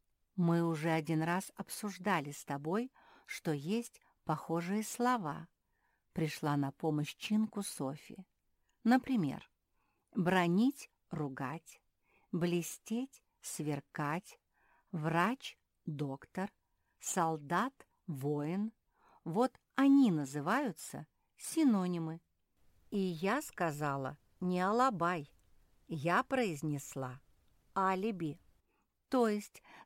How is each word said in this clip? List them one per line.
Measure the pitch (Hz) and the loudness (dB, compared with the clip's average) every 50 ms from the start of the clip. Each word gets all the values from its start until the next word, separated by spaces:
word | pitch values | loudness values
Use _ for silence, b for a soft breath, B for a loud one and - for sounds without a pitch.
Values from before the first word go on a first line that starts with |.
| _ _ _ _ _ _ _ | _ _ _ _ _ _ _
«Мы | 190 170 170 170 170 | 2 2 4 4 4
уже | 170 165 165 147 156 165 | 2 2 0 0 0 0
один | 160 160 156 165 160 156 | 0 0 0 0 0 0
раз | 160 170 175 190 - - - | 0 0 0 -2 -4 -6 -10
обсуждали | - 196 - - - 214 208 180 185 180 208 185 156 139 147 | -12 -12 -10 -10 -8 -8 -8 -6 -4 -2 0 0 0 -2 -4
с | 147 - - | -10 -10 -8
тобой, | - 139 139 147 156 185 226 254 262 b b b b b b b | -6 -6 -4 -4 -2 -2 -2 -2 -4 b b b b b b b
что | b - - - 170 | b -12 -6 -4 -2
есть | 151 143 143 175 214 233 233 - - - _ _ _ _ - | -2 -2 -2 -2 -2 -2 -2 -6 -12 -20 _ _ _ _ -4
похожие | - 156 147 - - 160 170 170 180 202 220 | -4 -4 -2 -2 -2 -2 -2 -2 -2 -2 -2
слова», — | 214 - - - 240 247 254 226 175 147 156 160 165 - _ _ _ _ _ _ _ _ _ _ _ _ | -4 -4 -4 0 0 2 2 0 -2 -4 -6 -8 -10 -16 _ _ _ _ _ _ _ _ _ _ _ _
пришла | - 170 160 151 - - 151 147 147 | -4 -2 -2 -2 -2 -2 0 0 2
на | 143 139 135 | 2 0 -2
помощь | - - - 160 151 147 151 - - | -2 -2 -2 0 0 0 0 -4 -6
Чинку | - - - 214 220 220 214 - 202 | -8 -4 0 0 2 0 0 -2 -6
Софи. | 196 - - - 139 131 156 - - - - 196 180 _ _ _ _ _ _ _ _ _ _ _ - | -8 -6 -6 -6 -4 -4 -6 -8 -12 -16 -18 -18 -18 _ _ _ _ _ _ _ _ _ _ _ 4
«Например, | 226 247 262 - - 262 214 160 135 - - - - _ _ _ _ _ _ _ _ _ _ _ _ | 6 6 6 4 2 0 2 2 0 -2 -4 -10 -16 _ _ _ _ _ _ _ _ _ _ _ _
бранить, | - 202 160 175 185 185 175 170 175 202 240 277 - - - - _ _ _ - | -2 0 2 4 4 4 4 4 4 4 4 2 2 -2 -8 -18 _ _ _ -8
ругать, | - 156 147 135 135 123 135 127 147 - - - - - _ _ _ _ _ _ _ _ _ _ | -6 -4 -4 -4 -4 -6 -6 -6 -8 -10 -12 -18 -20 -20 _ _ _ _ _ _ _ _ _ _
блестеть, | - 165 170 175 175 175 165 - - - - - 220 240 262 - - - _ _ _ _ | -2 0 0 2 0 0 -2 -4 -8 -12 -8 -6 -4 -4 -4 -6 -10 -18 _ _ _ _
сверкать, | - - - - 147 151 147 139 - _ - - 147 143 156 180 - - - - _ _ _ _ _ _ _ _ _ _ | -14 -10 -8 -4 -2 -2 -2 -4 -6 _ -6 -4 -4 -2 -2 -4 -6 -10 -18 -20 _ _ _ _ _ _ _ _ _ _
врач, | 190 156 151 165 165 170 175 220 262 - - - - _ _ _ _ _ - | -6 -4 -2 0 0 2 2 0 -2 -4 -8 -14 -16 _ _ _ _ _ -10
доктор, | 170 151 143 147 135 135 - - - - 185 190 - _ _ _ _ _ _ _ _ _ _ | -8 -6 -6 -6 -6 -8 -10 -12 -12 -8 -8 -8 -8 _ _ _ _ _ _ _ _ _ _
солдат, | - - - 190 165 165 160 151 143 143 175 185 233 269 - - - _ _ _ _ | -10 -4 -2 0 0 0 0 -2 -2 -2 0 0 0 -2 -4 -10 -20 _ _ _ _
воин. | 185 147 131 135 147 147 147 147 156 180 202 214 220 - _ _ _ b b b b b b b | -10 -6 -4 -2 -2 -2 -2 -2 -2 -2 -4 -4 -6 -8 _ _ _ b b b b b b b
Вот | 165 160 214 254 262 - _ _ _ _ | -4 0 0 0 0 -2 _ _ _ _
они | 254 277 277 277 277 262 208 | 4 6 8 8 8 8 8
называются | 165 151 139 131 143 151 139 175 220 277 294 220 - - - - - 143 156 - _ _ _ _ _ | 6 4 0 -2 -4 -2 0 0 0 2 0 -2 -4 -8 -12 -12 -12 -12 -14 -14 _ _ _ _ _
синонимы». | - - - - 330 311 262 214 190 180 180 180 170 160 160 165 165 _ _ _ _ _ _ _ _ _ _ _ _ _ - | -16 -12 -2 2 4 6 6 6 4 2 0 -2 -2 -4 -4 -6 -10 _ _ _ _ _ _ _ _ _ _ _ _ _ -6
И | 214 202 | -2 0
я | 190 185 170 151 190 196 233 294 | 0 0 -2 0 0 0 0 0
сказала | 311 - - - 175 165 147 147 151 143 139 139 135 131 147 - _ _ _ - | -2 -6 -4 -2 -2 0 0 -2 -2 -2 -2 -2 -4 -6 -8 -10 _ _ _ -4
не | 180 180 180 180 | -2 0 0 2
алабай, | 185 196 220 240 254 269 214 165 170 - 185 160 143 - _ _ _ _ - - _ _ _ _ _ - | 2 2 4 4 2 2 2 0 0 0 0 -2 -6 -10 _ _ _ _ -20 -20 _ _ _ _ _ -10
я | 165 147 135 170 175 226 | -6 -2 0 2 2 2
произнесла | 262 - 269 262 240 190 156 139 156 151 143 135 - - - 139 135 127 127 139 _ _ _ _ _ _ _ _ _ _ - | 2 0 0 0 0 0 -2 -2 -4 -4 -4 -4 -6 -8 -8 -8 -8 -8 -10 -14 _ _ _ _ _ _ _ _ _ _ -2
алиби, | 196 190 190 190 185 202 233 208 170 165 151 151 - _ _ _ _ _ _ _ _ _ _ _ _ _ - | 0 2 2 2 2 0 -2 -2 -2 -4 -4 -6 -8 _ _ _ _ _ _ _ _ _ _ _ _ _ 0
то | - 254 233 220 | 2 4 4 4
есть | 208 208 - - - - B B B B B | 2 0 -4 -8 -16 -20 B B B B B